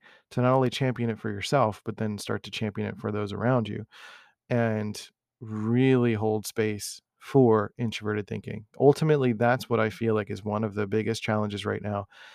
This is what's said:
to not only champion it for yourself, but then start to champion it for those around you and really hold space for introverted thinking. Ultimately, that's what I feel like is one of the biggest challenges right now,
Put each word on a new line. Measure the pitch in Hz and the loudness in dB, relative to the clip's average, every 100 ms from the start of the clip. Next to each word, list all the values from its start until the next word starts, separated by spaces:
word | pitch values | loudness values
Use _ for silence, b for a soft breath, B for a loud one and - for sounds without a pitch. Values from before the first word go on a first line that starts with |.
| b b b | b b b
to | - | 0
not | 123 | 2
only | 131 127 | 4 2
champion | - 131 120 117 | 0 -2 -2 -4
it | 107 | -4
for | 110 | -6
yourself, | 101 - 143 110 101 | -6 0 2 2 0
but | - 104 | -8 -4
then | 107 104 | -4 -4
start | - 107 | -6 -6
to | - | -6
champion | - 110 104 104 | -6 -6 -4 -6
it | 107 | -4
for | 107 | -6
those | 104 101 | -4 -4
around | 101 113 127 104 | -2 0 0 0
you | 110 110 B B B B B - | -6 -10 B B B B B -4
and | 123 113 107 107 104 - _ _ - | 0 0 0 -4 -8 -14 _ _ -18
really | 113 107 107 120 131 127 120 | -10 -4 0 4 6 6 4
hold | 107 110 107 101 | 2 0 -2 -4
space | - 107 104 - - _ _ | -2 -2 -2 -10 -14 _ _
for | - 139 123 110 104 - | 2 6 8 6 2 -4
introverted | 117 - 107 104 101 | -6 -4 -4 -4 -4
thinking. | 110 117 110 107 - | -8 -8 -12 -10 4
Ultimately, | 135 143 160 147 127 | 4 4 2 2 2
that's | 110 120 123 - | 2 2 2 0
what | 117 | 0
I | 110 | 0
feel | - 113 | -2 0
like | 107 101 | 0 -2
is | 95 | -6
one | 104 104 | -4 -2
of | 110 101 | -2 -4
the | 101 | -2
biggest | 110 107 113 | -2 -2 -4
challenges | - 107 107 101 104 | -2 0 0 -4 -4
right | 101 | -4
now, | 104 101 101 B B | -4 -6 -8 B B